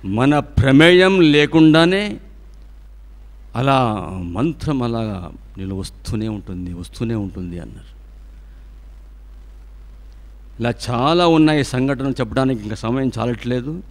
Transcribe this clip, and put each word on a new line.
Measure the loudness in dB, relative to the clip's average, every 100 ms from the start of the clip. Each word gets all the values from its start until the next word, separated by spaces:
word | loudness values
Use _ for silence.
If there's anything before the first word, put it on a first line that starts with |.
| -4 0
మన | 2 0 -2 0
ప్రమేయం | 4 6 8 6 6 4 4
లేకుండానే | 4 4 6 6 6 4 0 -6 -10 -16 -20 -20 -20 -20 -20 -20 -20 -20 -20 -20 -20 -12 -4
అలా | 0 2 0 -2 -6 -8 -8 -4
మంత్రం | -4 -4 -4 -2 -2
అలా | -4 -4 -6 -10 -16 -18 -12
నీలో | -8 -8
వస్తూనే | -8 -12 -8 -6 -6 -8
ఉంటుంది, | -10 -10 -10 -10
వస్తూనే | -14 -8 -6 -4
ఉంటుంది | -6 -8 -12 -12
అన్నారు. | -14 -18 -20 -20 -20 -20 -20 -20 -20 -20 -20 -20 -20 -20 -20 -20 -20 -20 -20 -20 -20 -20 -20 -20 -20 -20 -20 -20 -20 -6
ఇలా | -6 -4 -6
చాలా | -2 0 2 4 4
ఉన్నాయి | 4 2 0
సంఘటనలు | -2 -2 -2 -4 -4
చెప్పడానికి, | -4 -2 -2 -2 -6
ఇంకా | -8 -4
సమయం | -2 -2 -2
చాలట్లేదు. | -4 -4 -4 -4 -6 -10 -12